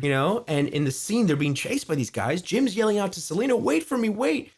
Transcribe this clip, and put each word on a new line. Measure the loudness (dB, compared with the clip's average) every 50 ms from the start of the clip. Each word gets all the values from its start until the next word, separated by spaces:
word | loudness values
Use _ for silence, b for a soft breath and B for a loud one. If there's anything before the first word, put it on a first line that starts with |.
you | 0 2
know, | 2 2 2 2 0 0 -2 -2
and | 0 0 0 0
in | 0 0 0
the | 0
scene, | -2 -4 -4 -2 0 2 4
they're | 4 4
being | 2 2 0 0
chased | -2 -2 -4 -4 -4 -2 -2
by | -2
these | -2 -2 -2
guys. | -2 -4 -2 -2 -2 -2
Jim's | -4 -2 0 2 2 2 2
yelling | 2 0 2 2 2
out | 0 -2 -4
to | -6
Selena, | -8 -4 -2 -2 0 2 2
Wait | 2 2 2 0 0 0
for | -2 -2 0
me, | 0 0
wait. | 0 0 0 0 0 -2 -4 -8 _